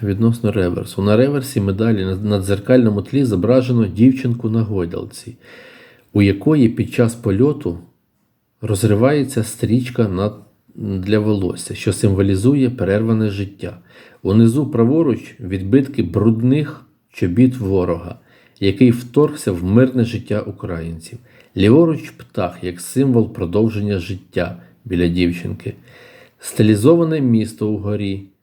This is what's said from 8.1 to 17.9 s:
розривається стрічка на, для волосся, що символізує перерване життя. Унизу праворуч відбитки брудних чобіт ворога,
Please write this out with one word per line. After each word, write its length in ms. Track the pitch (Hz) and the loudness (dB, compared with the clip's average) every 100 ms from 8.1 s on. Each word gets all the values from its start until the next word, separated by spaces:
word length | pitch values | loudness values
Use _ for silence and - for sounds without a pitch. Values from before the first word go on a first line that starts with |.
| _ _ _ _ _ | _ _ _ _ _
розривається 840 | 107 98 107 104 127 147 131 117 | -4 0 2 2 2 2 -2 -4
стрічка 640 | 113 - - 120 127 - 107 | -6 -4 -2 -2 -2 -2 -2
на, 240 | 90 104 110 - _ _ - | -2 -4 -6 -20 _ _ -10
для 440 | 104 95 95 107 | -6 -6 0 0
волосся, 560 | 107 104 90 - - 98 | 0 0 -2 -6 -12 -6
що 180 | - | -4
символізує 760 | - 101 95 98 95 113 143 127 | 0 2 2 0 2 2 2 0
перерване 600 | - 95 101 110 110 107 | -2 -2 0 0 0 -2
життя. 480 | 98 98 - 87 - _ - - _ | -4 -8 -10 -14 -14 _ -20 -20 _
Унизу 460 | 95 107 113 131 139 | 2 4 6 4 0
праворуч 680 | 113 117 156 156 110 - - | 0 2 2 0 -2 -6 -14
відбитки 640 | 95 95 98 131 139 - | -8 -6 2 2 2 -4
брудних 840 | 87 98 110 110 127 147 147 - - _ _ | -2 2 2 2 2 0 -2 -8 -20 _ _
чобіт 460 | - 92 90 127 123 | -6 -2 2 2 2
ворога, 640 | 98 95 90 | -2 0 0